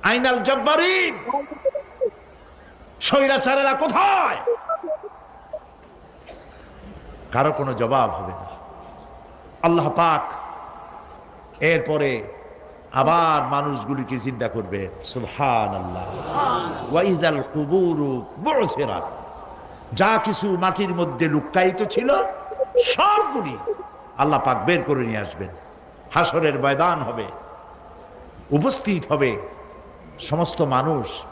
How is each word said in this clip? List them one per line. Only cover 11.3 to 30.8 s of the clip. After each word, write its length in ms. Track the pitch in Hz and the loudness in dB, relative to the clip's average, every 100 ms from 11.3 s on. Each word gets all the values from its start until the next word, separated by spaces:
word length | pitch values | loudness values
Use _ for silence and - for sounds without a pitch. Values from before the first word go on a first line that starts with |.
| - - - | -20 -20 -2
এরপরে 600 | 151 165 - 151 139 120 101 - - - - - - | 2 2 2 0 0 -2 -6 -14 -18 -20 -20 -20 -4
আবার 560 | 131 139 170 165 151 131 | 2 4 4 4 2 2
মানুষগুলিকে 720 | 143 143 135 104 135 127 131 | 0 -2 -4 -4 -4 -4 -4
জিন্দা 300 | 127 123 117 | -6 -4 -4
করবেন। 540 | 113 92 98 95 - | -4 -4 -6 -6 -10
সুবহানাল্লাহ। 1040 | - 127 110 - 139 117 104 95 90 90 92 92 - 285 285 - 170 170 - | -10 -8 -8 -2 2 2 0 -2 -6 -6 -8 -8 -6 -2 0 0 -2 -6 0
ওয়া 100 | 156 | 2
ইযাল 400 | 196 170 160 151 127 | 2 4 2 0 -2
কুবুরু 760 | 151 143 185 180 151 143 127 104 - | -4 2 2 2 2 0 -2 -6 -4
বু'থিরাত। 800 | 208 285 202 - 135 90 - - - - - - - - - | 0 2 2 0 -2 -2 -6 -10 -14 -16 -16 -16 -18 -18 -10
যা 260 | 113 190 220 | 2 4 4
কিছু 320 | 214 202 202 180 | 2 -2 0 2
মাটির 380 | 185 185 196 | 0 0 -2
মধ্যে 320 | 175 170 - 165 | 0 -2 0 2
লুক্কায়িত 580 | 151 147 185 180 185 214 | 2 2 4 4 2 -2
ছিল, 240 | 240 247 294 381 - - - 523 494 | 0 2 2 2 -4 -12 -4 0 2
সবগুলি 720 | 480 - 381 415 427 277 165 110 - 415 - - - - | 2 4 4 4 2 -2 -4 -6 -6 -6 -8 -16 -18 0
আল্লাহ 220 | 143 143 | 2 4
পাক 120 | - 117 135 | 2 0 2
বের 160 | 175 | 2
করে 180 | - 139 | 2 0
নিয়ে 180 | 117 110 | 0 -2
আসবেন। 300 | 101 - 92 87 - - - - - | -6 -8 -10 -12 -20 -20 -20 -20 -2
হাসরের 440 | 156 170 165 160 135 | 2 2 4 2 2
ময়দান 420 | 135 175 175 165 | 2 4 2 2
হবে, 260 | 123 117 98 - - - - - - - - - - - - | -2 -6 -8 -12 -16 -18 -20 -20 -20 -20 -20 -20 -20 -20 -2
উপস্থিত 640 | 143 226 - - 180 - | 2 2 0 -2 -2 0
হবে 280 | 147 135 104 - - - - - - - - | 2 2 0 -8 -14 -18 -20 -20 -20 -20 -14
সমস্ত 440 | - 151 170 - | -4 -2 0 0
মানুষ। 600 | 147 127 | 2 2